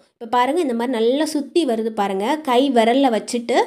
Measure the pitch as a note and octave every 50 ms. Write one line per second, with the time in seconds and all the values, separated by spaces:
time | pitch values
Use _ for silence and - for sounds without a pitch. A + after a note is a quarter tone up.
0 | _ _ _ - A#3+ A3+ A#3+ B3 C4 - D4 F4+ E4+ C4 A#3 A3+ A#3 C4 C4 A3
1 | A3+ A#3 C4 C#4+ D#4 D4+ - C4+ A#3 - - F4 D#4+ C4 A3+ A3 A3 A3+ A3 A3
2 | G3+ G3 G3 F#3+ G3+ A#3+ D#4 D4+ D4+ C4+ A#3+ A#3+ C#4 C#4 A#3 A#3 A3 A3+ A#3+ C#4
3 | C#4 B3+ A3+ G#3 G#3 - - A#3 A#3 A#3 B3 E4+ A#4